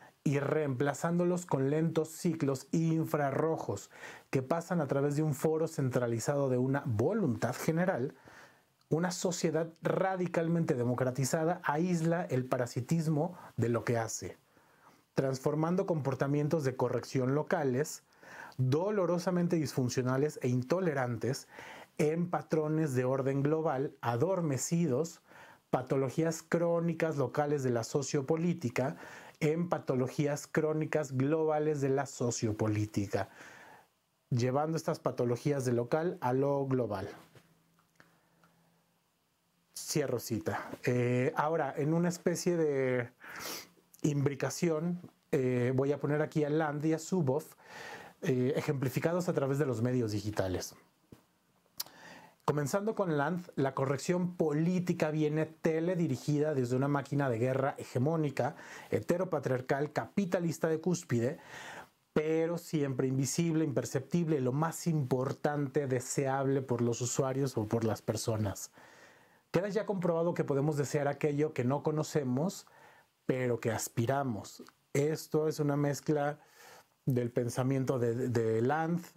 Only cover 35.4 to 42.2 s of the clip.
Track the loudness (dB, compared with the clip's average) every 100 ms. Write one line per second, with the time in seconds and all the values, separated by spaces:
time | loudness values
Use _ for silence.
35.4 | 0 0 2 0 2 0 0 -2 0 2
36.4 | 2 0 0 0 0 -4 -8 -12 -20 -20
37.4 | -20 _ _ _ _ -20 -20 _ _ _
38.4 | _ _ _ _ _ _ _ _ _ _
39.4 | _ _ _ -12 -4 -2 0 -2 -2 -4
40.4 | -2 -6 -8 -6 0 2 2 2 2 2
41.4 | 0 0 0 0 0 2 2 0